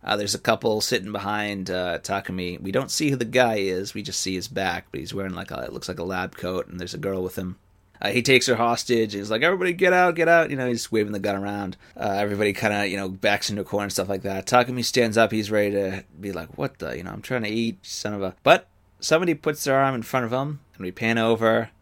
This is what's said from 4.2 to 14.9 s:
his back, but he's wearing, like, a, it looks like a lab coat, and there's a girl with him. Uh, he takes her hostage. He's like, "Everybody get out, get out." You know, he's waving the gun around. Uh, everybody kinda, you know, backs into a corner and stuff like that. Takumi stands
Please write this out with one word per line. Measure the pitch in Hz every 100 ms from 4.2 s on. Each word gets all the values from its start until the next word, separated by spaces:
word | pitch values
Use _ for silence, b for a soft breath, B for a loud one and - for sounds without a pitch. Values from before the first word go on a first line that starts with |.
| - 92
his | 87
back, | 135 95 87 -
but | -
he's | 80
wearing, | 98 95 87
like, | 95
a, | -
it | 62
looks | 60 -
like | 90
a |
lab | 87 92 92 -
coat, | 90 92 -
and | 87
there's | 90 -
a |
girl | 98 95
with | 92 95
him. | 92 - _ _ _ _
Uh, | 104
he | 123
takes | 120 127 -
her | 113
hostage. | 117 117 - 120 110
He's | 101 101
like, | 110
"Everybody | 156 190 180
get | 175 180
out, | 180 180 170
get | 160
out." | 170 160
You | 139
know, | 127
he's | 117 -
waving | 110 104
the | 104
gun | 101 98
around. | 101 101 98 - B -
Uh, | 107 98
everybody | 104 101 107
kinda, | 98 110 104 101
you | 98
know, | 98
backs | 95 104 101 -
into | 104
a | 92
corner | 104
and | 101
stuff | - 95
like | 95
that. | 98 95 -
Takumi | 123 123 123
stands | 117